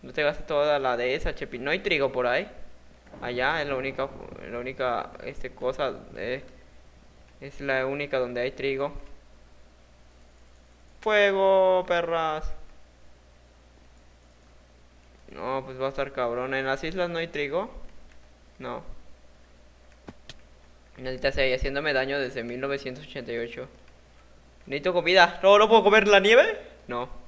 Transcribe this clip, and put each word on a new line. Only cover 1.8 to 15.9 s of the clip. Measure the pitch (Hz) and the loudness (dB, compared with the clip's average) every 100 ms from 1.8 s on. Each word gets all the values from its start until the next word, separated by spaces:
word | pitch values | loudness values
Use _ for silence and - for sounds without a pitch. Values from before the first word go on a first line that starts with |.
trigo | 202 160 135 | 0 0 0
por | 127 123 | 0 0
ahí. | 131 196 - - - - - - - | 0 -4 -12 -14 -16 -20 -20 -20 -12
Allá | 120 123 131 160 | -8 -2 -2 0
es | 143 | -4
la | 135 | -4
única, | 135 131 139 - - - - | -6 -6 -8 -8 -14 -14 -12
la | 120 | -10
única, | 123 135 127 117 - - | -10 -4 -4 -2 -6 -12
este, | - 139 - | -12 -8 -10
cosa, | - 123 139 135 87 - - | -4 -6 -2 -4 -4 -14 -10
eh, | 104 131 - - - - - - - - - - | -8 -8 -10 -20 -20 -20 -20 -20 -20 -20 -20 -18
es | 139 - | -16 -10
la | 139 131 131 | -2 0 0
única | 143 143 131 | -4 -2 -2
donde | 123 120 | -2 -2
hay | 123 | -4
trigo. | - 135 135 143 - - - - - - - - - - - - - - - - - - - - - | -2 -4 -2 -4 -6 -14 -18 -20 -20 -20 -20 -20 -20 -20 -20 -20 -20 -20 -20 -20 -20 -20 -20 -20 -8
¡Fuego, | - 214 202 196 190 190 185 185 180 | 2 4 4 4 4 6 6 4 2
perras! | 175 170 165 160 156 - - - - - - - - - - - - - - - - - - - - - - - - - - - - - | 0 0 -2 -2 -2 -4 -6 -8 -20 -20 -20 -20 -20 -20 -20 -20 -20 -20 -20 -20 -20 -20 -20 -20 -20 -20 -20 -20 -20 -20 -20 -20 -20 -20
No, | - 104 135 | -12 -6 -6
pues | 131 131 | -8 -8
va | |
a | 135 | -6